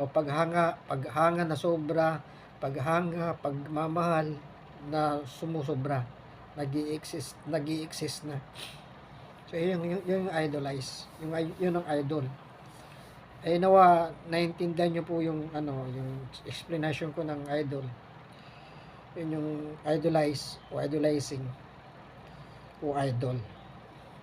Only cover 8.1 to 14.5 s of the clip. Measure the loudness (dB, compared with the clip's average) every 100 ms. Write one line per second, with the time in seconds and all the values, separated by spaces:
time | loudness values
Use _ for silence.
8.1 | -6 -6 -8 -8 -12 -14 -14 -18 -20 -18
9.1 | -18 -18 -18 -8 0 2 2 0 -2 0
10.1 | 0 2 0 0 0 -2 -4 -6 -10 -14
11.1 | -10 -4 -2 -2 0 2 2 2 0 2
12.1 | 0 -2 -6 -16 -20 -20 -18 -18 -18 -18
13.1 | -20 -20 -6 0 4 10 12 12 12 6
14.1 | -2 -2 2 2